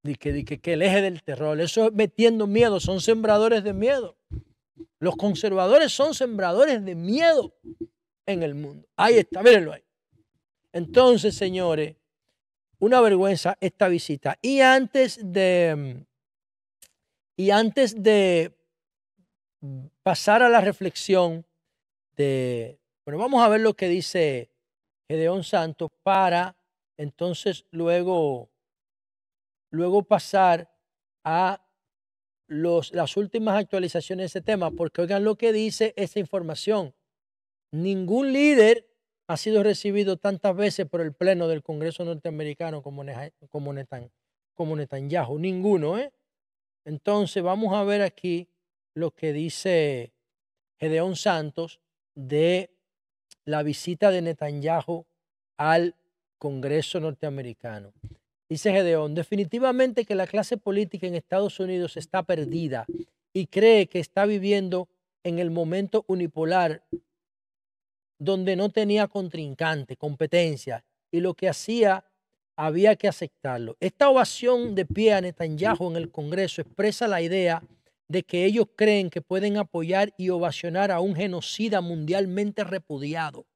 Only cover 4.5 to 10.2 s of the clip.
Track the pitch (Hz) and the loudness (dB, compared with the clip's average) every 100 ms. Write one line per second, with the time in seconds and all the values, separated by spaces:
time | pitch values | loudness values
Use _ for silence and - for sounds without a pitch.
4.5 | _ _ _ - _ 175 - 208 170 214 | _ _ _ -20 _ -4 0 -2 0 0
5.5 | 190 185 285 294 - 294 285 254 208 180 | 0 6 6 6 2 -2 0 -4 -2 -2
6.5 | 185 302 240 190 170 175 254 330 302 330 | 4 4 2 -4 -8 -2 2 4 4 0
7.5 | _ - - 339 _ _ _ - 190 160 | _ -20 -16 -16 _ _ _ -6 -4 -4
8.5 | 143 147 147 _ - 208 233 - 175 233 | -6 -12 -16 _ 0 6 6 4 4 8
9.5 | 214 156 - _ _ _ _ | 8 4 -10 _ _ _ _